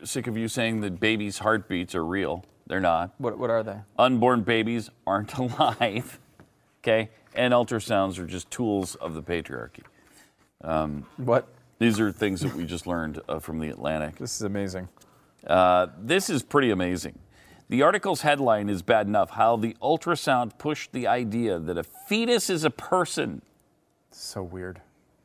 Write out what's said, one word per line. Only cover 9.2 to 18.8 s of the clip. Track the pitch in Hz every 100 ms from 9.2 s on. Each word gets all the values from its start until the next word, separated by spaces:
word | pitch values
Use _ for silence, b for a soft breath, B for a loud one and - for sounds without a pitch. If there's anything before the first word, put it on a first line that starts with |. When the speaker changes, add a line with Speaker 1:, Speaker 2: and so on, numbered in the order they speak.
Speaker 1:
patriarchy. | 76 87 78 65 57 - - b b b b b b _
Um, | 80 80 78 73 - -
Speaker 2:
What? | 123 120 - - _ _
Speaker 1:
these | 117 107
are | 107
things | 92 107 92
that | 80 73
we |
just | 85 87 -
learned, | 87 80 73 -
uh, | 78
from | 80 80
The | 78
Atlantic. | 50 69 78 76 80
Speaker 2:
This | 127 -
is |
amazing. | 107 101 98 92 90 - b b b b -
Speaker 1:
Uh, | 90 92 90 90 78
this | 113 180 190
is | 151
pretty | - 143 127
amazing. | 98 90 90 - - - b b b _
The | 123
article's | 151 196 196 156
headline | 151 143 131 107 104
is | 98